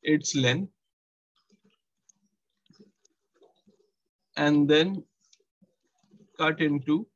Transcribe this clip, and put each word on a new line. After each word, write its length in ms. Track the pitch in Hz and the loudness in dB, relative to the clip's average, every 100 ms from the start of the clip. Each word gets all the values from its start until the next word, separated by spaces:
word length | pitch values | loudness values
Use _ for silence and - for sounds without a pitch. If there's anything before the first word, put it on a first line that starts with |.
its 320 | 151 151 - 143 | 0 -2 0 -2
length 360 | 123 135 196 _ _ _ _ _ _ _ _ _ 202 _ _ _ _ _ 202 _ _ _ _ _ - _ _ _ _ _ _ _ _ _ _ _ _ _ _ - | 0 -2 -6 _ _ _ _ _ _ _ _ _ _ _ _ _ _ _ _ _ _ _ _ _ -20 _ _ _ _ _ _ _ _ _ _ _ _ _ _ -4
and 320 | 147 147 147 | 0 2 4
then 340 | 151 175 196 - _ _ _ _ _ _ _ _ _ _ _ _ - | 4 2 -4 -12 _ _ _ _ _ _ _ _ _ _ _ _ -4
cut 240 | 156 156 | -2 0
into 460 | 156 147 131 156 226 | -2 -2 -2 -2 -4